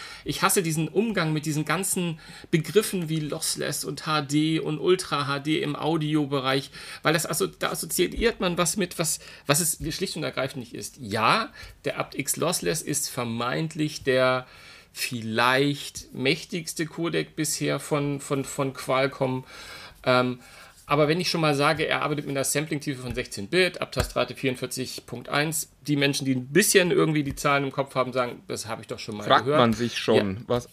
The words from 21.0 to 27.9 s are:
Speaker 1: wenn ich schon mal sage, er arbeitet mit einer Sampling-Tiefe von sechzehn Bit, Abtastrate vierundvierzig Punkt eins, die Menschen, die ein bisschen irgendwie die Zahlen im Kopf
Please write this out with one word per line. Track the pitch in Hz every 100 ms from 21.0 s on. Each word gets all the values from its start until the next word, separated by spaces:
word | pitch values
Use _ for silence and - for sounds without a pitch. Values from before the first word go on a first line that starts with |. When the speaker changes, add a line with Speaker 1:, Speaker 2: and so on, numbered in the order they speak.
| 151
Speaker 1:
wenn | 165
ich | 175
schon | 170
mal | 156 139
sage, | 147 151 156
er | 131
arbeitet | 139 147 147
mit | 139
einer |
Sampling-Tiefe | 131 143 156 147 147 127
von | 123 117
sechzehn | 117 - 101
Bit, | 175 180 -
Abtastrate | - - - - 123 120
vierundvierzig | 135 123 127 - 123 - -
Punkt | 120 -
eins, | 143 151 160 - _ -
die | 143
Menschen, | 139 139 135
die | 127
ein | 127
bisschen | 147 208 196 180
irgendwie | - 160 151
die | 139 131
Zahlen | 151 139
im | 139
Kopf | 131 135